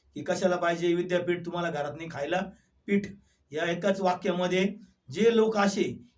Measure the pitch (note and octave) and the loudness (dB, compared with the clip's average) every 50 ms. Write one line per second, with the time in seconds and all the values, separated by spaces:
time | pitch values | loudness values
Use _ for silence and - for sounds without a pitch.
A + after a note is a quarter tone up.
0 | _ _ - D3 C#3 - F3+ F#3 G3+ F3+ F3+ F3 F3 E3+ E3+ E3 E3+ F3 E3+ E3+ | _ _ -14 -10 -6 -4 -2 0 2 2 2 2 0 0 0 0 2 2 2 2
1 | F3 F3 F3+ F3 E3+ F3 F3 F3 E3+ E3+ F3 F3 E3+ E3+ E3 C#3+ C#3+ D3 D3 D#3 | 0 0 0 -2 0 0 -2 -4 -4 -6 -6 -4 -4 -4 -2 -4 -4 -6 -6 -10
2 | E3 E3 - C3+ D3 - E3 - F#3+ F#3 - - _ _ _ _ _ - G3+ G3 | -12 -10 -8 -6 -4 -2 -2 -2 -2 -4 -8 -16 _ _ _ _ _ 0 0 0
3 | G3 - - - _ _ _ _ _ - C#3+ D#3 E3+ E3+ F3 F3 F#3+ G3 G3 G3 | 0 -2 -10 -14 _ _ _ _ _ -10 -6 -4 -2 -2 -2 0 2 0 0 2
4 | G3 F3+ F3+ F3+ - G3 F3 F3+ F3+ F3+ F3 F#3 G3 G3+ G3 - - - _ _ | 2 2 2 2 0 -2 0 0 0 0 2 2 2 2 0 -4 -14 -20 _ _
5 | _ - C3 F3 A3 A#3 A3+ A3 A3 A3 G#3 G#3 G3+ G3 - G#3+ - - - - | _ -8 -2 2 4 4 6 6 4 4 4 2 2 2 2 2 -2 -2 -4 -8
6 | - - _ | -14 -20 _